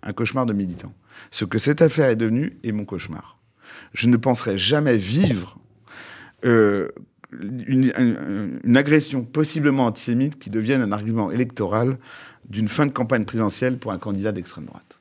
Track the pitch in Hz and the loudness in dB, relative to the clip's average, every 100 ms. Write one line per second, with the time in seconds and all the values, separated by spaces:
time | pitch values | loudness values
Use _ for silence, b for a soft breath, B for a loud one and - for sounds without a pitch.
0 | - 101 113 131 123 101 95 87 - - | -10 -4 -2 0 0 0 -4 -8 -14 -18
1 | B B B - 98 110 139 151 165 - | B B B -8 -2 0 0 4 4 4
2 | 135 110 113 117 151 - 117 107 101 92 | 2 2 2 0 -2 -6 -6 -6 -6 -8
3 | - 78 - _ _ _ B B B - | -10 -14 -14 _ _ _ B B B -2
4 | 117 120 127 123 - 98 92 147 147 117 | 4 4 4 0 0 -2 0 2 2 2
5 | 92 127 185 110 90 - _ _ _ B | 2 2 2 0 -6 -16 _ _ _ B
6 | B B B _ 123 117 104 101 90 - | B B B _ 4 6 6 4 -2 -8
7 | - _ - 64 101 123 - 131 131 107 | -18 _ -20 -14 -10 -10 0 4 4 4
8 | 123 107 69 98 101 65 - 123 143 151 | 2 2 -6 -6 -6 -4 4 4 6 4
9 | 147 135 117 147 151 160 147 135 120 107 | 2 -6 -4 -2 -2 2 2 2 0 0
10 | - 120 131 - - 110 110 135 113 104 | -2 0 0 -4 -6 -4 0 0 0 -2
11 | 104 113 101 101 127 - 101 104 123 127 | -2 -2 -2 -2 -4 -2 -2 0 0 -2
12 | B B B B - 104 110 - 147 135 | B B B B -10 -4 -2 0 0 0
13 | 117 127 104 113 107 - 127 127 110 92 | 0 0 0 -2 -2 0 -4 -2 -6 -6
14 | - 98 101 104 - - 76 - _ _ | -6 -4 -4 -4 -8 -14 -16 -18 _ _